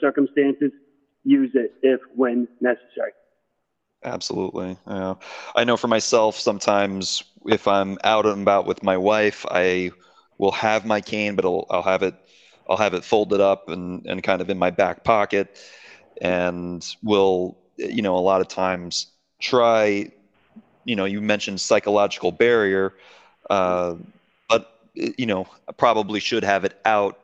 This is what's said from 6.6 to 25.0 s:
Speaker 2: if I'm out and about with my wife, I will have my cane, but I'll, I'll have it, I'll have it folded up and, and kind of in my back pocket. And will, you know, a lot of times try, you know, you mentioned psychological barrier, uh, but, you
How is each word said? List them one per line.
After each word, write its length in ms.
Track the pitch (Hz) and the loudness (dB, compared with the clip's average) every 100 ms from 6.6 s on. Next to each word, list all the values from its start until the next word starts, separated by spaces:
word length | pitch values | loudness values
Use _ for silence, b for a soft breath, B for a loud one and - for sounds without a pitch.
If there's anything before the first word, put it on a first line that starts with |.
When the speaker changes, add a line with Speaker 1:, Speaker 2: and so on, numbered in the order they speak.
| - 101 101 98 90 - - _ - | 2 2 2 -2 -6 -6 -8 _ -2
Speaker 2:
if 200 | 110 - | 0 2
I'm 320 | 98 98 95 | 2 0 -2
out 220 | - 110 107 | 2 2 2
and 160 | 101 | 0
about 240 | 101 101 - | 2 2 0
with 160 | 92 | -2
my 140 | 101 92 | 0 0
wife, 500 | 95 107 107 - - | 2 2 2 -2 -2
I 420 | 90 92 92 90 - b b b - | 0 2 0 -2 -8 b b b -2
will 140 | 98 | -2
have 320 | - 110 107 | 0 0 0
my 160 | 107 107 | 0 -2
cane, 360 | 101 107 104 98 | -2 -4 -2 -2
but 80 | |
I'll, 220 | 92 87 - | 0 -2 -2
I'll 120 | 90 | -2
have 200 | 92 95 | 0 0
it, 120 | 92 87 b b b b - | -2 -6 b b b b -2
I'll 80 | 95 | 0
have 180 | 104 | 0
it 100 | 107 | -2
folded 360 | - 110 101 98 | 0 0 2 2
up 280 | 98 98 - | 2 0 -4
and, 360 | 85 90 90 90 | -10 -8 -10 -8
and 160 | 92 | -6
kind 180 | 92 92 | -2 -2
of 80 | 90 | -2
in 80 | 95 | -2
my 120 | 90 | -2
back 340 | 85 95 85 | 0 -2 0
pocket. 540 | - 113 101 101 95 B B B B B B - | 0 2 2 -2 -2 B B B B B B -8
And 680 | 87 90 90 87 87 87 - - | -2 0 -2 -4 -8 -10 -12 -8
will, 540 | 110 104 98 92 92 - _ - | 0 2 4 2 -2 -8 _ -12
you 260 | 92 113 | -8 -4
know, 140 | 104 90 | -2 0
a 40 | |
lot 200 | 92 95 | 2 2
of 80 | 92 | 0
times 600 | - 92 92 87 - - _ _ _ | -2 -2 -4 -6 -10 -10 _ _ _
try, 720 | - 127 117 113 107 101 - - _ _ _ - - _ | -2 2 4 4 2 0 -4 -12 _ _ _ -20 -20 _
you 120 | - 110 | -6 -4
know, 100 | 98 | -2
you 140 | 101 | -2
mentioned 400 | 104 104 - 95 | -2 -2 -4 -6
psychological 680 | - 107 104 104 101 - 90 | 0 2 2 2 2 0 -4
barrier, 640 | 85 117 120 101 95 95 b b b b b - | 2 2 4 2 2 0 b b b b b -2
uh, 460 | 98 92 90 87 85 - _ _ _ - | 0 2 0 -2 -6 -14 _ _ _ 0
but, 320 | 113 - _ _ | 0 0 _ _
you 320 | - | -6